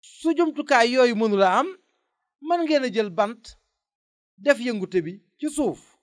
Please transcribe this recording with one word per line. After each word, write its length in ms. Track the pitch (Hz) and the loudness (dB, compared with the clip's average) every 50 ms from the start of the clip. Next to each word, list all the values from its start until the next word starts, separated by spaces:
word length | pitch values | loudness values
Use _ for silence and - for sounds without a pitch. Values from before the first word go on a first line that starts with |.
| _ - | _ -20
Su 200 | - - - 320 | -20 -4 -2 -2
jumtukaay 560 | 320 294 339 320 - - 285 - 285 240 233 240 | 0 0 0 -2 -2 -8 -2 2 2 2 4 2
yooyu 240 | 247 262 254 240 233 | 4 4 4 4 2
mënula 320 | 208 226 220 202 196 196 185 | 0 0 0 2 2 4 4
am, 160 | 185 226 285 381 370 - _ _ _ _ _ _ _ _ _ _ _ _ | 4 2 0 -2 -8 -14 _ _ _ _ _ _ _ _ _ _ _ _
mën 180 | - 311 349 349 | -4 -2 -2 0
ngeen 220 | 339 302 311 285 262 | 0 0 0 0 0
a 40 | 247 | 0
jël 220 | 190 220 214 202 | -2 -2 -4 -2
bant, 320 | 170 190 208 208 240 _ _ - - _ _ _ _ _ _ _ _ _ _ _ _ _ _ _ _ _ | 0 -2 -2 -2 -2 _ _ -20 -20 _ _ _ _ _ _ _ _ _ _ _ _ _ _ _ _ _
def 180 | 190 285 277 214 | 0 0 0 0
yëngute 400 | 240 247 233 208 185 180 180 185 | 0 -6 -4 -4 -6 -2 -2 -2
bi 100 | 160 165 190 202 _ _ _ | -2 -2 -12 -14 _ _ _
ci 100 | _ - 311 | _ -10 -6
suuf. 300 | 302 294 285 208 - - _ _ _ _ | -4 -2 -2 -2 -2 -6 _ _ _ _